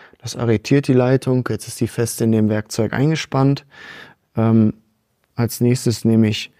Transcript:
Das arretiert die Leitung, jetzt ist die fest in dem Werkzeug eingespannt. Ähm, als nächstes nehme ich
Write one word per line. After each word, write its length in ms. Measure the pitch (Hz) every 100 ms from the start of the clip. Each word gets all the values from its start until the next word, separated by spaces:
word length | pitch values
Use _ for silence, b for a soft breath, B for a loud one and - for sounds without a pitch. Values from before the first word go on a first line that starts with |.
| B B
Das 180 | 117 -
arretiert 500 | 120 110 - 143 143
die 60 |
Leitung, 520 | 127 123 131 - 127 120
jetzt 180 | 107 -
ist 140 | -
die 80 | 117
fest 320 | - 117 -
in 100 | 113
dem 180 | 110 107
Werkzeug 440 | 107 - - 107
eingespannt. 720 | 113 143 160 - 135 139 143 - B B B B B _ -
Ähm, 360 | 113 113 107 - _ _ _ _ _
als 260 | - 117 -
nächstes 440 | 123 127 - 110
nehme 240 | 113 113 110
ich 240 | 107 - b